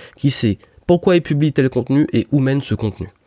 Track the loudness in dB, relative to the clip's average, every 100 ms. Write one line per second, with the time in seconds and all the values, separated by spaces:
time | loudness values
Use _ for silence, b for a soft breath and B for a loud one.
0 | B -4 -2 0 -2 -2 b b 0 2
1 | 2 2 0 0 0 0 0 -2 0 0
2 | 0 -2 0 0 0 -2 -2 -4 -4 -8
3 | -12 _